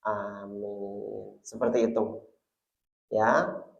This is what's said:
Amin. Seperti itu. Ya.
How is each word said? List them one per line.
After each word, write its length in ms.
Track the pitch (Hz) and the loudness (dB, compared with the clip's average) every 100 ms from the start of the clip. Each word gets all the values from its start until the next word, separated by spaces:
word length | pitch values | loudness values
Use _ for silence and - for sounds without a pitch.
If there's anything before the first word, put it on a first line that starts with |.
Amin. 1400 | 110 104 101 101 101 101 101 101 101 101 104 104 101 101 | -4 -4 -4 -8 -10 -8 -8 -8 -8 -8 -8 -10 -12 -16
Seperti 360 | - 117 120 120 113 | -14 0 2 4 2
itu. 100 | 113 107 - - _ _ _ _ _ _ _ _ | 2 -2 -4 -14 _ _ _ _ _ _ _ _
Ya. 420 | 110 110 139 175 - - - | 4 6 6 4 -2 -10 -20